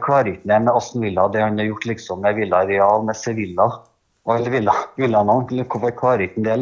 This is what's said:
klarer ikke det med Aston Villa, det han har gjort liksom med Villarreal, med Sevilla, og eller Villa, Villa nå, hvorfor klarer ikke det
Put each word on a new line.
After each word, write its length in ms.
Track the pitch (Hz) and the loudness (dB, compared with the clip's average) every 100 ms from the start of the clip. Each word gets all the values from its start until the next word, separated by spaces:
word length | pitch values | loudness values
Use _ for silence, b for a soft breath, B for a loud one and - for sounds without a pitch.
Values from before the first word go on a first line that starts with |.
| - | 2
klarer 300 | 139 110 - | 2 2 -2
ikke 160 | - | 0
det 80 | 107 113 | 2 4
med 80 | 120 | 0
Aston 260 | - 123 | -2 -4
Villa, 240 | 107 90 101 | -2 0 0
det 80 | 107 | 2
han 160 | 107 107 | 0 0
har 80 | 107 | -4
gjort 240 | 104 117 | -4 -6
liksom 320 | 110 - 92 | -8 -8 -4
med 160 | 101 107 | -2 0
Villarreal, 640 | 101 90 95 98 98 107 110 | 0 2 2 2 4 4 0
med 80 | 107 | -4
Sevilla, 500 | 120 110 95 87 113 - - _ _ _ | -6 -4 -4 0 0 0 -14 _ _ _
og 140 | - 117 | -2 -2
eller 180 | 120 | 0
Villa, 240 | 127 101 - - - | 0 0 0 -2 -2
Villa 220 | 131 110 104 | 0 2 4
nå, 140 | 123 123 127 127 | 2 0 -4 -4
hvorfor 320 | 117 120 117 | -4 -4 -2
klarer 300 | 127 120 92 | 0 0 0
ikke 180 | - 110 | -2 -2
det 140 | 113 | 0